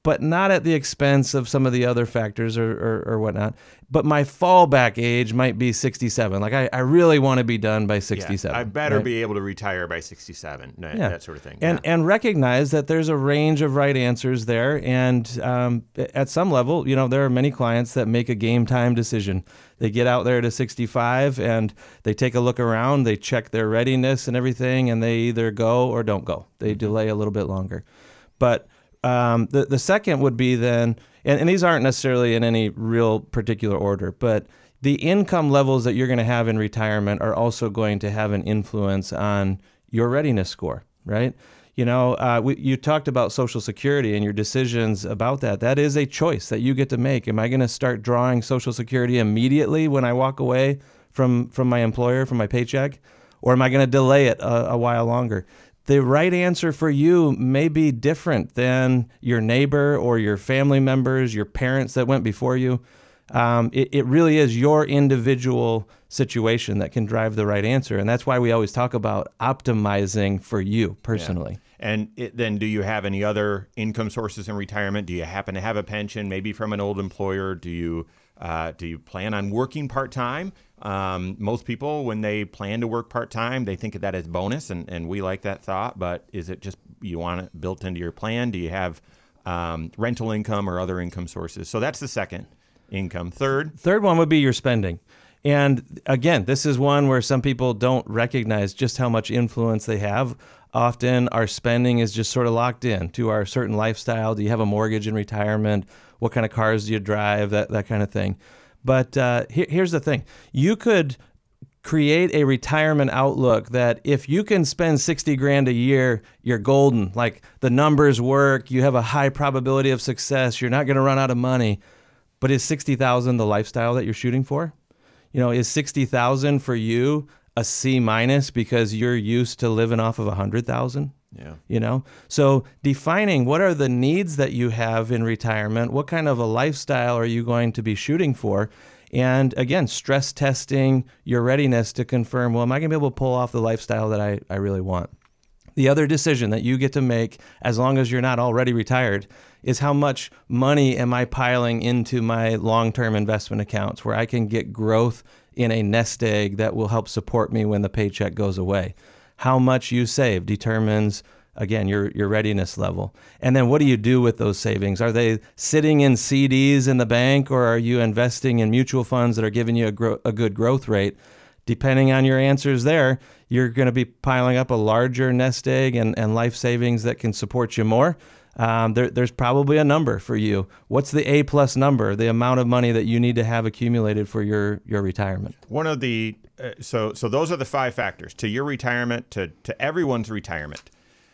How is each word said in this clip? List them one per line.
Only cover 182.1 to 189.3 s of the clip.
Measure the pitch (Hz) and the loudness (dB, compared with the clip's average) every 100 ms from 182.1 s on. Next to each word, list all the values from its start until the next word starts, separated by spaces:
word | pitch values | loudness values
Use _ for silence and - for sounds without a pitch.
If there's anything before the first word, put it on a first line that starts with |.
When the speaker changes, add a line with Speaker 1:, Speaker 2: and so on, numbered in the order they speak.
Speaker 1:
the | 101 117 | 0 0
amount | 113 123 127 | 2 2 2
of | 120 | 2
money | 123 120 | 2 2
that | 113 | 2
you | 113 117 | 2 2
need | 120 | 2
to | 120 | 2
have | 110 117 110 | 0 -2 -2
accumulated | - 120 120 107 107 101 | -4 -2 0 0 0 -2
for | 110 | -4
your, | 104 107 101 104 - | -2 0 -2 -4 -6
your | 107 | -4
retirement? | 98 90 98 95 - - - | -4 -4 -4 -4 -8 -12 -10
Speaker 2:
One | 135 160 | -6 -4
of | 147 | -2
the, | 127 113 110 104 _ _ | -2 -4 -6 -10 _ _
uh, | 123 - | -16 -14
so, | - 120 107 | -6 -4 -4
so | - 117 | -4 -2
those | 131 165 | -2 -2
are | 170 | -4
the | |
five | 131 139 127 | -4 -4 -4
factors | 120 104 - - | -4 -6 -8 -16
to | - 110 | -8 -6
your | 113 | -4
retirement, | 143 131 123 120 120 117 - | -4 -6 -4 -2 -2 -6 -6